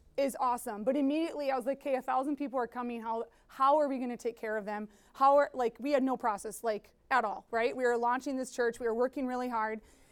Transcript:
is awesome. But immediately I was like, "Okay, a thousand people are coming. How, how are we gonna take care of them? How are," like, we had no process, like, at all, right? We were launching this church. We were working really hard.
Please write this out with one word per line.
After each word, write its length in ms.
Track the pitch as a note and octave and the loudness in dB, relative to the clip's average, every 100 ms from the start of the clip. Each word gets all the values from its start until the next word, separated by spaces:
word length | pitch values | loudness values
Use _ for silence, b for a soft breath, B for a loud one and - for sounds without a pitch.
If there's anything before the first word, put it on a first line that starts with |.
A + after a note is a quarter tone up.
| _ - | _ -2
is 180 | C#4 - | -2 0
awesome. 460 | B3+ B3 B3 G#3 | 0 -2 -4 -6
But 100 | G#3+ | 0
immediately 560 | C#4 C4+ D4+ E4 D4 C#4+ | 2 2 2 -2 -4 -2
I 60 | C4 | -2
was 80 | |
like, 160 | A#3 C4+ | -2 -4
"Okay, 140 | D4 | -2
a 80 | C4 | -2
thousand 340 | - C4 C4+ C#4+ | 0 -2 0 -4
people 220 | C#4+ B3+ | -4 -2
are 80 | A#3 | -4
coming. 340 | B3+ A#3+ A#3 | -4 -6 -6
How, 240 | A3+ A3+ A3+ b b | -4 -4 -6 b b
how 320 | - C4+ D4+ | 2 6 6
are 100 | D4 | 4
we 100 | C4+ | 0
gonna 160 | B3 | -4
take 240 | A#3+ A#3+ A3+ | -4 -6 -6
care 200 | A3+ G#3+ | -4 -4
of 80 | G3+ | -4
them? 220 | G#3 G#3+ b b | -8 -8 b b
How 240 | - C4+ C#4+ | 4 6 8
are," 120 | C#4+ | 6
like, 200 | B3+ A#3+ A#3 | 2 -2 -2
we 120 | C4 | 0
had 100 | C#4+ | 2
no 160 | C4 B3+ | 2 0
process, 440 | A#3+ G3+ A3 G3+ | -2 -2 -6 -6
like, 280 | A#3 G#3 - _ - | -4 -4 -6 _ 0
at 140 | B3+ | 0
all, 220 | A3 F#3+ - | 0 -4 -4
right? 240 | A#3 A#3+ | 0 0
We 100 | A3+ | 2
were 120 | B3 A#3+ | 0 2
launching 400 | A#3+ B3 B3+ C4 | 2 0 -2 -6
this 140 | B3+ | -6
church. 280 | - A#3+ A#3 | -2 -2 0
We 60 | |
were 100 | A#3+ | -2
working 320 | A3+ B3+ D4 B3+ | 0 0 0 -4
really 220 | B3 B3 | -4 -4
hard. 320 | A#3 A3 A3 b b b | -2 -4 -6 b b b